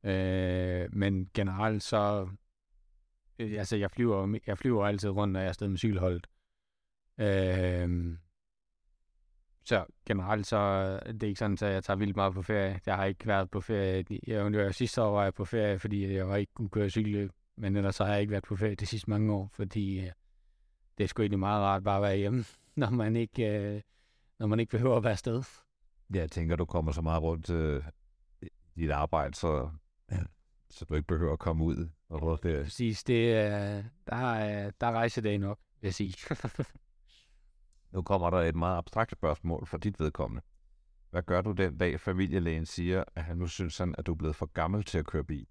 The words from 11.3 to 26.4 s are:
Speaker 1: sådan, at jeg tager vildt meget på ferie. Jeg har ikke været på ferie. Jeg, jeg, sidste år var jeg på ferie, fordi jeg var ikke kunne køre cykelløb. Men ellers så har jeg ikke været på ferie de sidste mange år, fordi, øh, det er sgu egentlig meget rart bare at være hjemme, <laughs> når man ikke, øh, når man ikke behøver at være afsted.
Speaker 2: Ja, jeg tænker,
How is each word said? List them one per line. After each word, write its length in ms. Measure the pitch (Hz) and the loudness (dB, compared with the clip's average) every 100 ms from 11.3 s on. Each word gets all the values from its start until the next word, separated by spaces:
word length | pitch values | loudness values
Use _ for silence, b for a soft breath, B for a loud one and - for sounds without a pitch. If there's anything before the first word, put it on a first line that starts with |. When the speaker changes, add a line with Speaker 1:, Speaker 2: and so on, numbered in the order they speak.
| 98 | 0
Speaker 1:
sådan, 180 | 107 98 | 0 2
at 120 | 104 | 2
jeg 100 | 95 | 0
tager 140 | - 98 | 0 0
vildt 180 | 104 95 | 0 2
meget 180 | 98 | 0
på 80 | 92 | 0
ferie. 380 | 90 104 95 98 - | 0 2 2 -2 -2
Jeg 100 | 95 | 0
har 100 | 98 | 0
ikke 220 | 98 110 | -2 0
været 220 | 98 92 | 0 2
på 100 | 101 | -4
ferie. 440 | - 107 98 95 90 104 - | -2 0 2 0 -2 -8 -4
Jeg, 260 | 110 101 | -2 0
jeg, 220 | 104 98 95 | 2 2 0
sidste 260 | 120 - | -2 2
år 100 | 110 | 2
var 120 | 101 | 4
jeg 100 | 98 | 2
på 120 | - 98 | 0 -2
ferie, 340 | 117 104 95 | 2 2 2
fordi 340 | 101 101 98 | 0 -2 0
jeg 140 | 95 92 | 0 0
var 80 | 101 | 0
ikke 180 | 101 | -2
kunne 160 | - 107 | -4 -4
køre 200 | 107 101 | 0 0
cykelløb. 420 | 113 107 104 101 - _ - | 2 0 0 -2 -6 _ -6
Men 200 | 104 101 | -2 2
ellers 200 | 98 95 | 2 2
så 100 | 101 | 2
har 60 | |
jeg 100 | 104 | 2
ikke 100 | 104 | 2
været 120 | 101 | -2
på 120 | - 101 | -4 0
ferie 200 | 107 98 | 0 0
de 100 | 101 | -4
sidste 240 | 110 - | -4 -2
mange 240 | 104 107 | 2 2
år, 160 | 104 98 | 2 -2
fordi, 460 | - 98 110 98 95 | -6 -6 -2 -2 -2
øh, 120 | 92 90 _ _ _ _ _ _ _ _ | -6 -10 _ _ _ _ _ _ _ _
det 60 | |
er 40 | 98 | -2
sgu 140 | - | 2
egentlig 180 | 104 101 | 0 2
meget 220 | 95 104 | 2 2
rart 220 | 98 98 | 4 2
bare 120 | 98 98 | 2 2
at 60 | |
være 160 | 101 98 | 2 2
hjemme, 280 | 101 127 110 - | 0 -2 -4 -12
<laughs> 140 | _ - | _ -4
når 140 | 120 | 0
man 260 | 120 110 113 | 2 2 0
ikke, 440 | 113 - 110 104 | 0 -2 0 0
øh, 220 | 101 104 - _ _ _ _ _ | -2 -6 -10 _ _ _ _ _
når 80 | 110 | 0
man 120 | 110 | 2
ikke 120 | 113 | 2
behøver 260 | 110 127 117 | 2 4 4
at 60 | |
være 80 | 110 | 4
afsted. 320 | 101 - 117 131 - _ _ _ _ _ | 0 0 -2 -4 -16 _ _ _ _ _
Speaker 2:
Ja, 60 | 92 | -2
jeg 120 | 78 | 0
tænker, 240 | - | -2